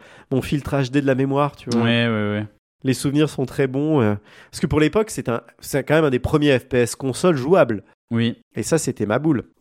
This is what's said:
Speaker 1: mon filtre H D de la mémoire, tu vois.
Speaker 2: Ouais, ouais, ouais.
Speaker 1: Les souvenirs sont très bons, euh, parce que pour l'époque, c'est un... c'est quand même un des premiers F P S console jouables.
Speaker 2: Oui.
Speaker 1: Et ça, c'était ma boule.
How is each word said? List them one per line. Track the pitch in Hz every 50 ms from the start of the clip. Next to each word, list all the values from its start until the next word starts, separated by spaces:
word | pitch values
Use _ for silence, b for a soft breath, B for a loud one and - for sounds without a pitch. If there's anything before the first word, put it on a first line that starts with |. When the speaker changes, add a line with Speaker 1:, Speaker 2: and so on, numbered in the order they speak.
| B B B B B B
Speaker 1:
mon | 135 127
filtre | - - 160 139 - - 147
H | 139 135 120
D | 131 143
de | 139
la | 139 131
mémoire, | 127 139 139 135 139 147 139 -
tu | - - -
vois. | 117 117
Speaker 2:
Ouais, | 117 117 117 117 117
ouais, | 117 110 107 104 104 104 104
ouais. | 107 107 _ _ _ _ _ _ -
Speaker 1:
Les | 131 131
souvenirs | - - 143 135 147 156 139
sont | - - 131
très | - - - 139 131
bons, | 127 139 147 156 156 139
euh, | 113 104 104 101 - B B B B B
parce | B -
que | -
pour | 131 135 151
l'époque, | 156 147 151 214 220 -
c'est | - - 117 127
un... | 117 - - - - _
c'est | - - - 139
quand | 120 - 147
même | 160 160
un | 143
des | 127 123
premiers | - - 160 151 147 147 131 117
F | - -
P | 131
S | 123 120 113 -
console | - 139 131 120 - - 185 165
jouables. | 131 120 151 190 175 143 120 110 95 - b b b _ -
Speaker 2:
Oui. | 117 113 117 117 113 - _ _ -
Speaker 1:
Et | 117
ça, | 107 - 165 156
c'était | - 135 - - 107
ma | 101 107 131
boule. | 147 165 143 107 - - _ _